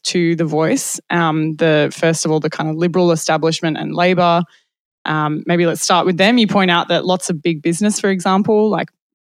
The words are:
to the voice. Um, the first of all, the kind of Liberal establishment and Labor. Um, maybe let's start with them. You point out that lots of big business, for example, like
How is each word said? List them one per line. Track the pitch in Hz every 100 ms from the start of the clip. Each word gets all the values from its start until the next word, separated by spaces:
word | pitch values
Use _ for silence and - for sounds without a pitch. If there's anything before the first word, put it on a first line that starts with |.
to | - 180 165 165
the |
voice. | 160 151 160 269 - - -
Um, | 175 165 156 156 156
the | 165 151 147
first | - 165 160
of | 160
all, | 156
the | 156
kind | - 156
of | 156
Liberal | 175 175 175
establishment | 165 - 160 160 165 165 151
and | 156 156
Labor. | 180 180 175 170 175 _ _ _ _ _ -
Um, | 156 151 151
maybe | - 175 170
let's | -
start | - 175 180
with | 170
them. | 196 240
You | 208
point | 196 185
out | 175 -
that | 170
lots | 180 180 -
of | 165
big | 180 156
business, | 165 170 208 208
for | 196
example, | 190 190 190 208 214 214
like | 170 165 _ _ _